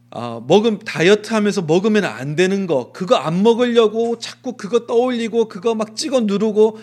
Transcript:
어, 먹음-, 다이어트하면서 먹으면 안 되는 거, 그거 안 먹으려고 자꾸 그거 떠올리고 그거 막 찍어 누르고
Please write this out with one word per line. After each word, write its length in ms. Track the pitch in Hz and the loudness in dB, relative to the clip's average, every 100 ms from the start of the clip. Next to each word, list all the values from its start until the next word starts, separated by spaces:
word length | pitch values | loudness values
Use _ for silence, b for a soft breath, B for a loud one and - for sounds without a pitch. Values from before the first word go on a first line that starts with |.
| _ | _
어, 320 | - 120 117 123 | -12 -10 -10 2
먹음-, 300 | 196 226 196 | 4 4 -2
다이어트하면서 840 | - 147 165 214 214 220 208 196 | -6 0 2 2 2 -2 0 -2
먹으면 420 | 151 175 214 214 | 0 0 2 0
안 320 | 160 110 139 151 | 0 -6 -6 0
되는 300 | 185 196 185 | 0 0 0
거, 240 | 135 120 | -2 -2
그거 240 | - 185 185 | -8 0 0
안 260 | 147 175 | 0 2
먹으려고 760 | 226 226 247 233 214 220 233 233 | 2 2 2 2 2 0 -4 -4
자꾸 380 | - - 254 - | -10 -12 -12 -10
그거 300 | 185 233 240 | -4 -4 0
떠올리고 640 | 233 254 240 226 226 220 | 0 0 -2 -2 -2 -2
그거 260 | 185 226 | -2 -4
막 200 | 220 214 | -2 -6
찍어 260 | - 302 262 | -8 -2 0
누르고 580 | 214 196 220 208 220 220 | 0 0 0 2 2 0